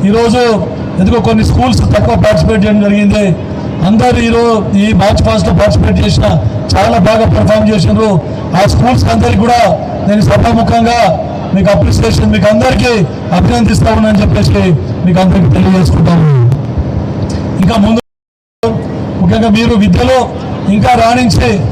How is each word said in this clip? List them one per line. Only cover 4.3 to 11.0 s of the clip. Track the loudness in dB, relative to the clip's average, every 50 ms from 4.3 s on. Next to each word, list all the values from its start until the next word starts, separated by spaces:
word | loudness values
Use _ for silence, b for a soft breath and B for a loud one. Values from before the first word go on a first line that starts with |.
| 0 0 0 0 0 0 -2 0 0 0
ఈ | 0 2 2 2
మార్చ్ | 2 2 0 0 0
ఫస్ట్‌లో | 0 0 0 0 0 0 2
పార్టిసిపేట్ | 2 2 2 2 0 0 0 0 0
చేసిన | 0 0 0 0 0 0 0 B B B B B -2 0
చాలా | 0 0 2 2 2 2 2
బాగా | 2 2 2 0 2
పర్ఫామ్ | 0 2 2 2 2 2 2
చేసినారు. | 0 2 0 0 0 0 0 0 0 -2 B B B B B B -2 0
ఆ | 0 2 2
స్కూల్స్ | 2 2 2 2 0 0 0 0
అందరికీ | 0 0 0 0 0 2
కూడా | 2 2 2 2 0 0 -2 -6 -8 -8 -6 -2 -2
నేను | 0 2 2 0
సభాముఖంగా | 0 0 0 0 0 0 0 0 0 0 0 0 0 0